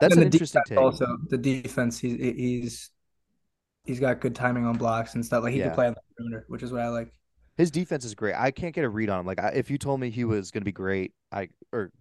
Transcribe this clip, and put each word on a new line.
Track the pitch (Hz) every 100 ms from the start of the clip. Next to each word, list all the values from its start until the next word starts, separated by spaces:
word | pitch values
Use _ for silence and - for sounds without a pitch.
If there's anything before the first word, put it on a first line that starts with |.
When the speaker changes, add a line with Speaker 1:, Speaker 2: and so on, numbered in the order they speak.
Speaker 1:
That's | 160 170
Speaker 2:
then | 151
Speaker 1:
an |
Speaker 2:
the | 165
Speaker 1:
interesting | 160 156 135
Speaker 2:
defense | 135
Speaker 1:
take. |
Speaker 2:
also, | 131 135 127 117 156
the | 131
defense, | 135 131 123 - 120 117
he, | 123 123
he, | 127
he's, | 117 123 123 117 117 - _ _ _ _ _ _ _ _ _ -
he's | 127
got | 131 123
good | 127 117
timing | 123 123 117
on | 117
blocks | 117 113 117 120
and | 117
stuff. | 120
Like, | 117
he | 127
can | 87
Speaker 1:
Yeah. | 82
Speaker 2:
play | 120
on |
the | 117 _ -
perimeter, | 117 110 -
which | 123
is | 123
what | 123
I | 117
like. | 117 117 _ _ _ _ -
Speaker 1:
His | 170
defense | 151 180 151
is | 120
great. | 104 107 78
I | 131
can't | - 170 165
get |
a | 131
read | 107 107
on | 95
him. | 90
Like, | 95
I, | 98
if | 135 -
you | 139
told | 139 139
me | 123
he | 117 117
was | 107 95
gonna | 110 101
be |
great, | 92 95 98 92 - _
I, | 101 92 _ _
or | - 95 _